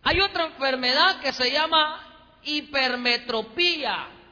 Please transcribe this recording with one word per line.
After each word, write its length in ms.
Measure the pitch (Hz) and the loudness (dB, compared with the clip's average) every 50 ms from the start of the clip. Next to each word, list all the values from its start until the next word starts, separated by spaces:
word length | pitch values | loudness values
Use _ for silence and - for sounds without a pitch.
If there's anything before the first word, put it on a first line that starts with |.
| - | 2
Hay 160 | 262 320 349 | 2 2 4
otra 240 | 392 392 381 359 330 | 2 0 0 -2 -2
enfermedad 720 | 320 - - 277 269 262 254 254 247 254 285 330 370 381 - | -2 -2 -2 -2 0 0 0 0 0 2 4 4 4 2 0
que 140 | - 269 | -4 -6
se 180 | 254 - 254 247 | -2 -2 -2 0
llama 500 | 269 294 311 320 330 311 302 311 311 - - - - - - - - _ - | 0 0 0 4 4 2 2 2 -2 -8 -14 -20 -20 -20 -20 -20 -20 _ -8
hipermetropía. 1700 | 285 302 294 294 - 294 277 262 254 247 247 247 240 240 240 - - 226 220 220 220 - - 349 349 339 311 277 226 190 160 135 - - - - - | -4 -4 -4 -4 -2 -2 0 0 0 0 0 0 0 0 0 -2 -4 -4 -4 -4 -4 -2 0 2 2 2 0 -4 -4 -4 -6 -8 -10 -16 -20 -20 -20